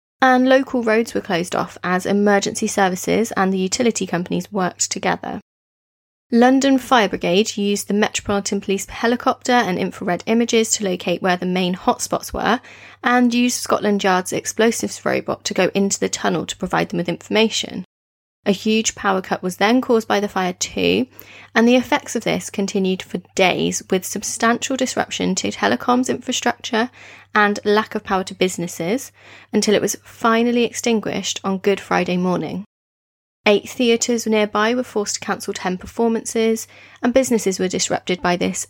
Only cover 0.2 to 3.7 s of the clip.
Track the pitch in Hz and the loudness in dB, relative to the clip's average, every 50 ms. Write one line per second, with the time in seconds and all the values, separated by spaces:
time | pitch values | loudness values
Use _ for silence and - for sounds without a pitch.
0.2 | 269 262 254 254 254 262 262 269 269 - - 247 233 226 214 226 233 - - 196 | 2 4 4 4 4 4 4 4 2 0 -2 -2 0 0 0 0 0 0 -4 -6
1.2 | - - 185 165 180 - - - 180 - - - - 180 185 180 - - 196 202 | -4 -2 -2 -2 -2 -2 -2 -4 -4 -4 -8 -8 -4 -2 -2 -2 0 0 2 2
2.2 | 202 208 202 196 202 214 214 - 220 208 - 214 196 180 185 180 - 175 170 190 | 4 4 4 4 2 0 -2 -4 -4 -2 0 2 2 2 0 -2 -2 0 2 2
3.2 | 226 - - - 190 190 190 190 185 185 | 0 0 0 0 0 0 2 0 0 -2